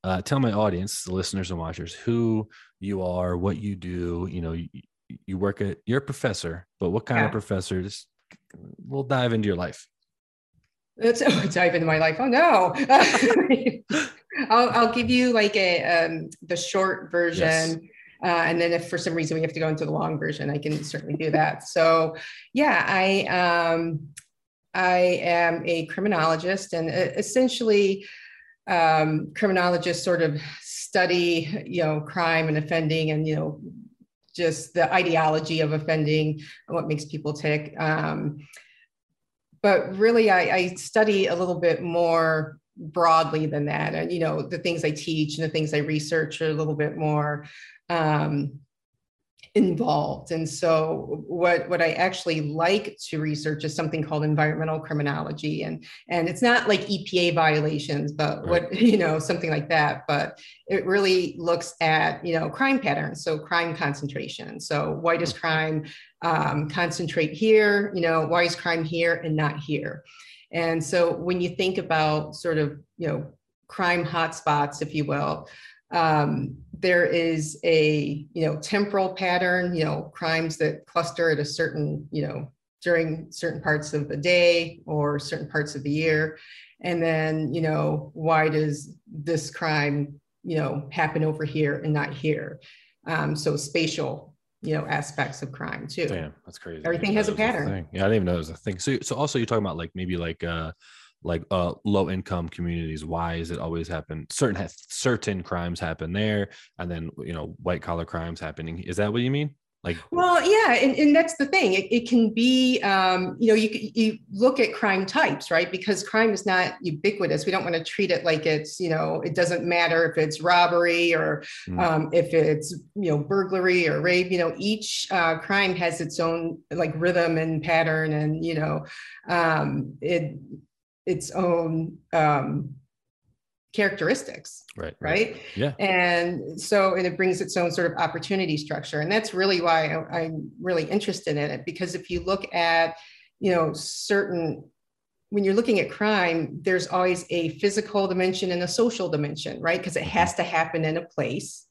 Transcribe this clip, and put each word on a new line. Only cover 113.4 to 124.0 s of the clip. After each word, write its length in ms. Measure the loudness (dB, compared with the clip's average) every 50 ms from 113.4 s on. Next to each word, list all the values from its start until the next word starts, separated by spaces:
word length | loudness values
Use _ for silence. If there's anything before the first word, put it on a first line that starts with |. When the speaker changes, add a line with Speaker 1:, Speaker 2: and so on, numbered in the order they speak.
| 4 4
Speaker 2:
know, 60 | 6
you 140 | 6 4 0
c-, 200 | -2 -4 -8 -6 0
you 240 | 0 0 0 0 -4 -12 -12
look 280 | -2 2 2 2 4 4
at 140 | 0 0 0
crime 300 | -2 0 2 2 0 0
types, 460 | 0 0 2 2 2 0 -4 -4 0
right? 200 | 2 2 2 0
Because 320 | -4 -6 -2 -2 -2 -2
crime 280 | -2 -2 2 2 4 4
is 140 | 2 0 0
not 280 | 2 2 2 2 0 -4 -6
ubiquitous. 600 | -6 -6 -6 0 0 -2 0 0 -2 0 0 0 0
We 80 | 0
don't 120 | -2 0 0
wanna 200 | 0 -2 -2 -4
treat 260 | -4 -2 -2 0 0
it 140 | 0 0 2
like 220 | 0 0 2 2
it's, 340 | 0 0 0 -2 -6 -8 -6
you 80 | -2 -2
know, 320 | 0 0 0 -2 -2 -4
it 120 | -4 -2 0
doesn't 320 | 2 2 2 0 -2 0
matter 440 | 0 2 2 2 4 4 2 2 2
if 60 | 2 0
it's 220 | 0 0 -2 -2
robbery 720 | 2 4 6 6 6 6 4 4 4 4 4 4 4 4 2
or, 280 | 2 2 0 -2 -4 -6 -14 -16 -14 -10
Speaker 1:
Mm. 220 | -6 -2 0 2 2
Speaker 2:
um, 200 | 2 2 0 2
if 200 | 2 2 2 4
it's, 400 | 4 4 4 4 2 0 -2 -8 -10 -12 -14 _ _
you 140 | -4 -2 0
know, 80 | 0 0
burglary 680 | 0 0 0 0 0 0 0 2 4 4 4 4 4 2
or 120 | 0 2